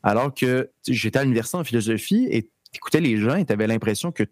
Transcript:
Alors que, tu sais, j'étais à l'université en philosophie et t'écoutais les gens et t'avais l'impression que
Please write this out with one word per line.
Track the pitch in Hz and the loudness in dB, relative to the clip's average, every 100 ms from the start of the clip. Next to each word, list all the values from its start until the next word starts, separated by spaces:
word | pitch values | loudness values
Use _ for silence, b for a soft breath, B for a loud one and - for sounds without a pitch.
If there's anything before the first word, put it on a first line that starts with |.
Alors | - 104 139 | 2 0 0
que, | - 127 127 - _ | 0 0 0 -2 _
tu | - | -4
sais, | 123 | -2
j'étais | 110 131 | 0 0
à | |
l'université | 135 117 113 180 | 2 0 0 -6
en | 160 | -2
philosophie | 117 104 110 - 208 254 | -2 0 -2 0 0 2
et | 113 - _ _ | -2 -4 _ _
t'écoutais | - - 156 | -16 0 2
les | 160 110 | 2 2
gens | 107 165 | 2 0
et | 175 | 0
t'avais | 104 110 | 0 2
l'impression | 113 113 104 175 | 0 0 -2 -4
que | - 104 | -4 -6